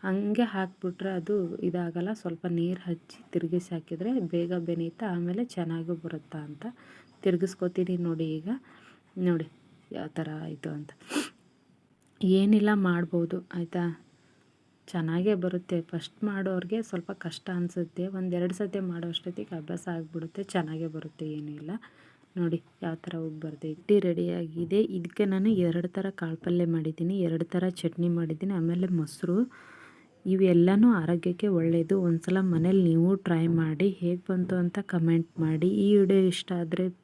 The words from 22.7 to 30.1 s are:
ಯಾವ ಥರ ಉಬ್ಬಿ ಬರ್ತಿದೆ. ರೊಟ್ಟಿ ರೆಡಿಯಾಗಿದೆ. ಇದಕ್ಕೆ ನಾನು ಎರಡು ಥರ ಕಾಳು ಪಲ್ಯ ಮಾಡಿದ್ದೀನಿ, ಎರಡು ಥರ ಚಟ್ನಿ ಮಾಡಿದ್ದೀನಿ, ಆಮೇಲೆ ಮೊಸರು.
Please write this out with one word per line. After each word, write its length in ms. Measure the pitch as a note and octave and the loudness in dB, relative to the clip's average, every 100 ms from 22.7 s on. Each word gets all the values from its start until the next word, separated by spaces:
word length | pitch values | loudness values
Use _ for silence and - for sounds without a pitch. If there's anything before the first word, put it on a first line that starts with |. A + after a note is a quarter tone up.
| _ | _
ಯಾವ 120 | F3 E3 | -6 -6
ಥರ 180 | - E3+ D#3+ | -8 -6 -6
ಉಬ್ಬಿ 140 | D#3 D#3 | -8 -10
ಬರ್ತಿದೆ. 280 | D3 D#3 | -8 -10
ರೊಟ್ಟಿ 240 | D#3 - G#3 | -10 4 4
ರೆಡಿಯಾಗಿದೆ. 800 | F#3+ E3+ F3 F3 E3 D#3+ E3+ G3 A3 F#3+ | 4 0 0 -2 -4 -6 0 2 2 -2
ಇದಕ್ಕೆ 280 | E3+ - G#3 | -8 -2 0
ನಾನು 240 | F#3+ G3+ G#3 F3 | 2 2 4 2
ಎರಡು 200 | E3 F3+ G3 | 2 -2 -4
ಥರ 140 | F#3+ | -6
ಕಾಳು 280 | F#3+ E3 E3 - | -4 -6 -4 0
ಪಲ್ಯ 220 | F3 E3+ E3 | 2 2 0
ಮಾಡಿದ್ದೀನಿ, 420 | D#3+ D#3+ E3+ G3 E3+ | -2 -2 -2 0 0
ಎರಡು 200 | E3 E3+ F3+ | 0 0 0
ಥರ 140 | F3+ F3+ | -2 -2
ಚಟ್ನಿ 280 | E3+ E3 F3 E3+ | -4 0 0 2
ಮಾಡಿದ್ದೀನಿ, 360 | E3 D#3 F#3+ F#3+ | 0 -2 -2 0
ಆಮೇಲೆ 300 | E3 F3 F#3 F3 | 0 0 0 0
ಮೊಸರು. 380 | D3+ - F3 F#3 B3+ - - - - - _ | -2 -4 0 2 0 -4 -20 -20 -20 -20 _